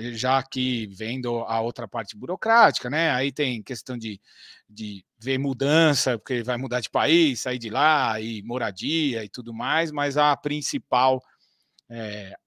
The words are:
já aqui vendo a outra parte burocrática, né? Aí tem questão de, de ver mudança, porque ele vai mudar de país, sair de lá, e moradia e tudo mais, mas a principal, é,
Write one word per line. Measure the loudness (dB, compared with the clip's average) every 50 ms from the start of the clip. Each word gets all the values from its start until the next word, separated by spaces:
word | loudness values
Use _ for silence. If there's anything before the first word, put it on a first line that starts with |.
| -6 -8 -6
já | -2 0 2 2 2
aqui | 2 0 -4 -2 -2 0 0 -2 -4 -6
vendo | -8 -8 -8 -6 -6 -4 -4 -2 -2 -2
a | -2 -2 -2 0
outra | 0 -2 -4 -6 -10
parte | -6 -6 -6 -8 -8 -10
burocrática, | -12 -8 -8 -6 -4 0 4 6 8 8 8 6 2 -4 -2
né? | -2 0 2 2
Aí | 2 2 0 -2
tem | 0 -2 -2 -2 -2 -6
questão | -8 -10 -12 -12 -10 -10 -8
de, | -8 -6 -8 -10 -10 _ _ _ -20 -20 -20 -20 -20 _ _
de | -14 -10 -10 -10 -10 -12 -14 _ _
ver | _ -4 -4 -2 -2
mudança, | -2 -2 -2 0 2 4 4 6 6 6 4 2 2 0 0 -2
porque | -2 -4
ele | -4 -4
vai | -2 -2 -4
mudar | -4 -4 -4 -4 -4
de | -4 -2
país, | 0 2 4 4 6 6 4 4 2 -2
sair | -4 -4 -6 -4
de | -6 -4
lá, | 0 2 4 4 4 4 2 0 0 -2
e | -4 -6 -6 -8
moradia | -8 -6 -6 -4 -4 -4 -6 -6 -6 -4 -2 0 0 0 -2 -4
e | -6 -8
tudo | -12 -14 -12 -10 -8
mais, | -6 -2 0 0 0 0 -2
mas | -2 -2 -2 0 2
a | 4 4 4 4
principal, | 2 -2 -4 -4 -4 -4 -4 -6 -6 -2 0 2 4 4 4 4 2 -2 _ _ _ _ _ _ _ _ _ _ _ _ -14
é, | -10 -8 -8 -8 -8 -10 -12 -14 -16 -18 _